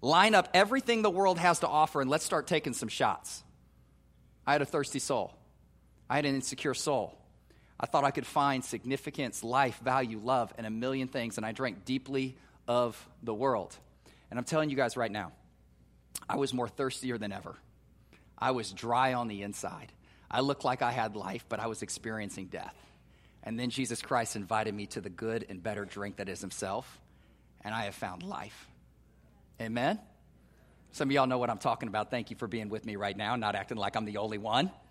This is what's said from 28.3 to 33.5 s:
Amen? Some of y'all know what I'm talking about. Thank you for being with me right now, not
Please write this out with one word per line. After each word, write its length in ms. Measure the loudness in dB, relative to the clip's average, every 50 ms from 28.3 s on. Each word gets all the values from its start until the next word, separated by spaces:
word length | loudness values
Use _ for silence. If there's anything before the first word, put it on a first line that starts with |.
| -8 -8 -10 -10 -14 -18 -20 -20 -20 -20 -20 -20 _ _ -20 -20 _ -20 -20 -20 -20 -20 -20 -20 -12 -10
Amen? 400 | -8 -4 -2 2 2 2 0 0 -4 -14 -20 _ _ -20 -20 -20 -20 -20 -20 -20 -20 -20 -20 -20 -20 -18
Some 180 | -4 -2 0 2
of 20 |
y'all 160 | 4 4 4 4
know 120 | 4 2
what 100 | 2 0
I'm 80 | 0 0
talking 320 | 0 0 0 0 -2 -4
about. 220 | -2 -2 -2 0
Thank 180 | -2 -4 -4 -4
you 80 | -8 -8
for 100 | -6 -6
being 220 | -4 -4 -4 -4
with 160 | -6 -6 -6
me 100 | -6 -4
right 220 | -2 -2 -2 -2 -2
now, 180 | -2 0 0
not 200 | 0 0 0